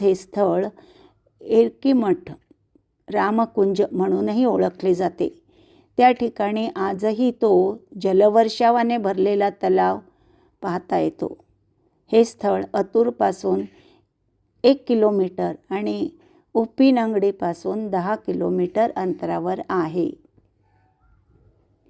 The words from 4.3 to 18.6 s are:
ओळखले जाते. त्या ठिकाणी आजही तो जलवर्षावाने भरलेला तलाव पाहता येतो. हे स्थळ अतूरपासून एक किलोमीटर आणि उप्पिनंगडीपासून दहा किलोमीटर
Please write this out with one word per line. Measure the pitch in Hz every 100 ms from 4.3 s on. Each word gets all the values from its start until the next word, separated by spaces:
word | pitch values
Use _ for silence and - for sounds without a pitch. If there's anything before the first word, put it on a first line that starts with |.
| 214 254
ओळखले | 190 185 180 190
जाते. | 180 180 - 180 - _ _ _ _ _ -
त्या | 247
ठिकाणी | 240 240 - 202 214 226
आजही | - 196 196 208 214 254
तो | 240 226 185 190 226 _ 202
जलवर्षावाने | 190 190 208 214 226 220 233 240 233 233
भरलेला | 196 190 190 202 202
तलाव | 196 190 185 185 196 - _ _ _ _ _
पाहता | 196 175 175 185
येतो. | 160 - - - _ _ _ _ _ _ -
हे | 220
स्थळ | 233 - 208 190 196
अतूरपासून | 202 190 226 240 233 202 185 196 190 202 _ _ _ _ _ _ _ _ _
एक | 247 269 -
किलोमीटर | 233 214 202 180 185 175 165 -
आणि | 196 208 208 - - _ _ _
उप्पिनंगडीपासून | - 226 - 269 254 226 214 202 196 170 170 190 202 214
दहा | 190 180 220
किलोमीटर | - 180 175 185